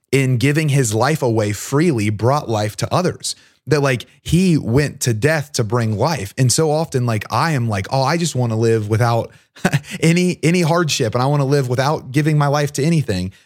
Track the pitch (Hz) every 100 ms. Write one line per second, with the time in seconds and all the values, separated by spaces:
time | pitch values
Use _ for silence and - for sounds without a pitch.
0 | _ 135 131 123 135 147 156 139 120 110
1 | 127 156 131 113 104 107 - 139 175 123
2 | 104 104 113 147 127 110 104 - 98 139
3 | 180 - - - _ _ - 143 139 127
4 | - _ - 160 190 151 - 120 147 -
5 | - 110 139 156 143 - 110 120 113 104
6 | 135 151 95 - 127 131 160 151 160 131
7 | 123 110 - 113 160 147 117 101 95 135
8 | 131 170 165 127 117 110 117 113 104 107
9 | 120 117 - - _ - - 147 - 190
10 | 160 170 180 165 151 180 156 170 165 -
11 | 117 120 131 147 135 143 127 123 135 160
12 | - 127 151 151 143 143 147 147 143 170
13 | - 92 92 -